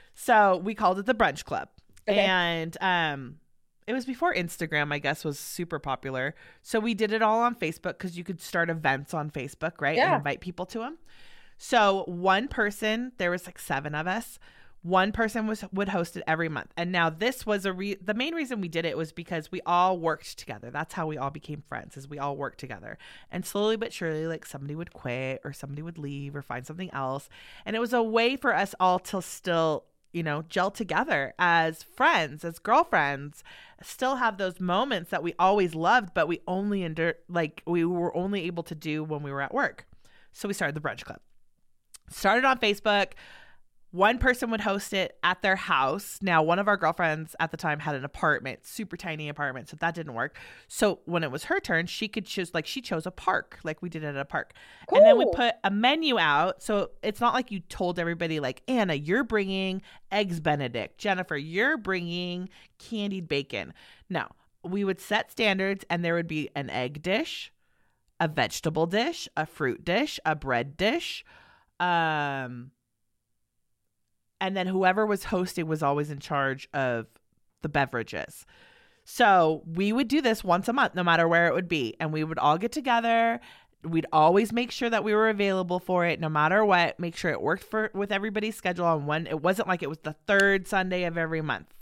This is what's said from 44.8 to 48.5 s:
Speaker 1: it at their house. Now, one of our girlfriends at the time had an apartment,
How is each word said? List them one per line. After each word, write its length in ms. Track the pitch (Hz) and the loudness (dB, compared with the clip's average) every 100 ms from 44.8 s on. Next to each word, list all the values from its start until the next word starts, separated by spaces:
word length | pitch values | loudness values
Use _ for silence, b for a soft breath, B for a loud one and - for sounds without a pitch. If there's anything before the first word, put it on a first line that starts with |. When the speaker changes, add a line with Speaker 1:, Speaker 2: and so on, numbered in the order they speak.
| - | -2
Speaker 1:
it 240 | 196 180 - | -2 -2 0
at 180 | 170 185 | 0 2
their 140 | 202 190 | 2 0
house. 640 | - 156 135 175 - - | 2 2 2 -2 -6 -4
Now, 200 | 190 165 | 2 4
one 180 | 160 175 | 6 4
of 80 | 202 | 4
our 100 | 202 | 2
girlfriends 580 | 160 170 170 156 156 - | 2 2 0 0 -4 -4
at 120 | 165 | -4
the 60 | - | -2
time 220 | 165 147 | -2 -2
had 160 | 151 143 | -2 -4
an 100 | 139 | -6
apartment, 600 | - 165 147 131 | -2 0 0 -2